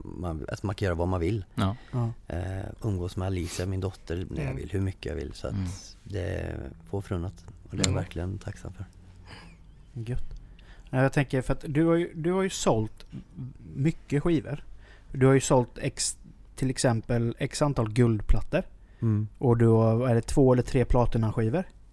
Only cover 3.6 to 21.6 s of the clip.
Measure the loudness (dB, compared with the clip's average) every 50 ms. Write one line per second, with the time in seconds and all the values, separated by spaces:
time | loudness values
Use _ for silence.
3.6 | -4 -4 -4 -4 -4 -6 -6 -8 -10 -8 -6 -6 -6 -6 -6 -6 -6 -4 -6 -6
4.6 | -8 -6 -4 -2 -2 -2 -4 -6 -8 -8 -6 -6 -8 -8 -10 -8 -8 -6 -4 -4
5.6 | -4 -6 -6 -10 -14 -18 -20 -20 -14 -10 -8 -6 -6 -4 -6 -6 -6 -8 -8 -10
6.6 | -10 -12 -14 -16 -14 -10 -8 -8 -6 -4 -4 -4 -4 -6 -8 -12 -16 -18 -20 -18
7.6 | -16 -10 -6 -2 0 0 0 0 -4 -6 -6 -8 -6 -6 -6 -8 -10 -12 -12 -12
8.6 | -12 -14 -12 -14 -16 -16 -18 -20 -20 -20 -20 -20 -20 -20 -20 -20 -20 -20 -20 -20
9.6 | -20 -20 -20 -20 -20 -16 -12 -12 -8 -4 -4 -2 -2 -4 -6 -10 -16 -18 -20 -20
10.6 | -20 -20 -20 -20 -10 -4 2 2 2 4 4 2 2 2 0 -2 0 0 -2 -2
11.6 | -2 -2 0 2 4 4 4 2 0 -2 -4 -4 -2 0 0 0 0 -2 -2 0
12.6 | 0 2 2 2 0 -2 -6 -12 -18 -16 -16 -16 -16 -16 -14 -14 -12 -12 -14 -16
13.6 | -16 -10 -4 0 0 0 0 -2 -4 -4 -2 0 2 2 2 0 0 -4 -8 -10
14.6 | -10 -12 -16 -18 -18 -20 -20 -20 -16 -8 -2 2 4 6 6 6 4 4 4 4
15.6 | 4 2 -4 -6 -6 -6 -4 -4 -4 -6 -6 -8 -12 -20 -20 -20 -20 -14 -8 -4
16.6 | -2 -2 0 2 2 2 2 2 0 0 0 0 0 0 -2 -4 -4 -4 0 0
17.6 | 0 0 2 0 -2 0 2 4 4 4 4 2 4 6 6 6 4 2 -2 -2
18.6 | -2 -4 -10 -20 -20 -20 -8 -2 0 0 2 0 0 -4 -6 0 4 4 6 6
19.6 | 6 6 6 6 6 4 4 2 2 2 2 2 2 2 4 6 6 6 6 4
20.6 | 2 2 2 2 2 4 4 4 4 4 2 2 0 0 0 0 0 0 0 -2